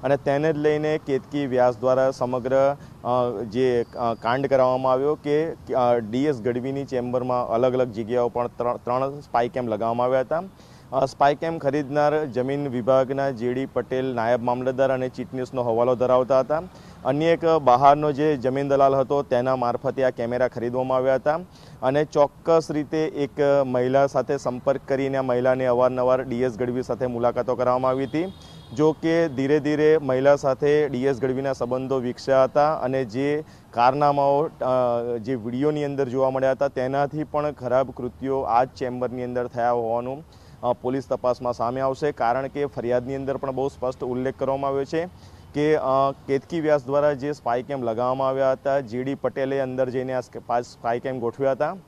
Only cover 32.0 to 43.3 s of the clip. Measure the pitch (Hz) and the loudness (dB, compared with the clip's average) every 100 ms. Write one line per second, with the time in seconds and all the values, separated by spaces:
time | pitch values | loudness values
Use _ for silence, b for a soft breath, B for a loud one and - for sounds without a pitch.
32 | 123 117 - 131 131 147 147 156 123 135 | -2 -6 2 4 4 4 2 0 -2 -2
33 | 123 113 143 147 156 B B 113 123 139 | -4 -4 -2 -2 -6 B B 2 4 4
34 | 147 143 139 143 156 - 123 127 123 120 | 2 2 2 2 0 -4 0 2 2 0
35 | 120 120 110 131 110 123 147 151 143 139 | -2 -6 -4 -6 -4 -2 0 0 -4 -2
36 | 135 131 131 131 131 135 139 131 127 139 | -2 0 0 2 0 0 -2 -2 -2 -2
37 | 143 151 147 151 151 139 127 123 131 - | -2 -4 -4 -4 -4 -6 0 0 0 -4
38 | 123 - 131 135 101 117 131 - 127 123 | -10 -8 -4 -4 2 2 2 -2 -6 -4
39 | 123 127 123 123 123 123 120 120 113 117 | -6 -6 -6 -4 -4 -2 0 0 0 -4
40 | 123 135 165 B B B 120 120 127 135 | -4 -10 -14 B B B -4 -2 -2 -4
41 | 123 127 127 120 127 120 117 131 135 131 | -4 -2 -2 -2 -4 -4 -4 -2 -4 -2
42 | 147 - 117 123 135 147 143 - 117 123 | -4 0 0 0 -4 -4 -6 -4 0 0
43 | 123 135 135 | 0 -6 -4